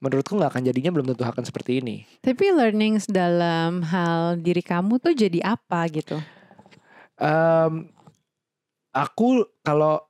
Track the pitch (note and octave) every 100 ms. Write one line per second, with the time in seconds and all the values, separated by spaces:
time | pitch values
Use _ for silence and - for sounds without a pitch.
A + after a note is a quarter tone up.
0 | C3+ C3+ C#3 G#3 D3 B2+ B2+ B2+ D3+ E3+
1 | C3 B2 A#2+ - B2 - - B2+ B2+ G#2
2 | - _ - B3 G4 F4 A3+ G#3+ G#3+ G#3+
3 | G3+ F#3+ F3 F3 E3+ E3 E3 F3+ E3 F#3
4 | E3+ E3 E3+ F3 E3 F3 - F3 G3 B3+
5 | E4+ D4+ G#3 E3+ F#3+ A#3 - F3 E3 D#3
6 | - D#3 D#3 - - - - - _ -
7 | - - D3 D#3 E3 E3 D#3+ D#3+ D#3+ _
8 | - _ _ _ _ _ _ _ _ C3+
9 | C#3+ - A#3+ B3+ G3+ _ D#3 D3+ D3+ D3+
10 | -